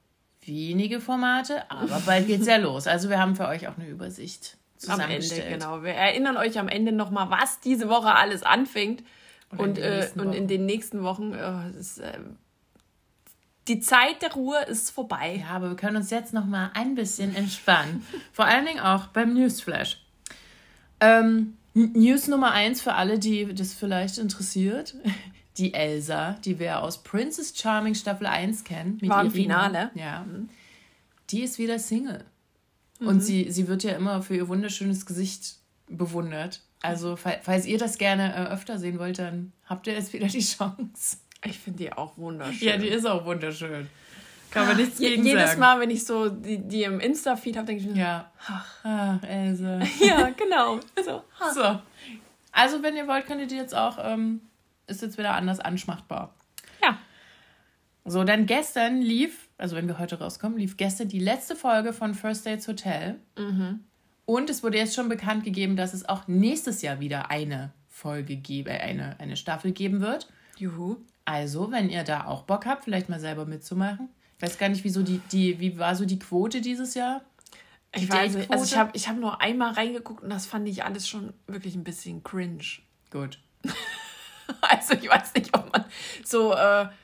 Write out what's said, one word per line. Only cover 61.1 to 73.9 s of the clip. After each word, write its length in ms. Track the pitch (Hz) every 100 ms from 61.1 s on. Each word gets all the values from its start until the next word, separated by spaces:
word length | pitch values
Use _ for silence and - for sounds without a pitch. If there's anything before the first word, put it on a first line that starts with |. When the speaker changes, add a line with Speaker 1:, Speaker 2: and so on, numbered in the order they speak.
| 196
Speaker 1:
letzte 360 | 190 254 - 320
Folge 380 | 254 220 226
von 220 | 226 214 202
First 280 | 214 214 220
Dates 200 | 214 220
Hotel. 520 | 190 190 156 170 - _ -
Speaker 2:
Mhm. 440 | 202 190 180 220 - _ _ _ -
Speaker 1:
Und 240 | 240 302
es 140 | 262
wurde 160 | 226 214
jetzt 160 | 220 254
schon 120 | 233
bekannt 360 | 226 196 214
gegeben, 320 | 214 190 190 190
dass 180 | 180
es 160 | 185 -
auch 180 | 196 -
nächstes 540 | 180 220 311 - 202
Jahr 180 | 147 139
wieder 300 | 143 143 -
eine 420 | 151 151 135 139 - _
Folge 480 | - 151 147 143 135
gebe, 360 | 139 139 139
eine, 480 | 135 - - 139 139
eine 160 | 143 -
Staffel 360 | - 160 190
geben 280 | 185 196 196
wird. 260 | 208 302 - _ _ -
Speaker 2:
Juhu. 380 | 190 165 180 233 - _
Speaker 1:
Also, 480 | - 151 147 151 208
wenn 180 | 247 190
ihr 120 | 175
da 220 | 156 147 -
auch 160 | 139
Bock 240 | - 208 233
habt, 180 | 277 233
vielleicht 240 | 185 185
mal 100 | 165
selber 260 | 156 151 156
mitzumachen. 640 | 156 - 185 196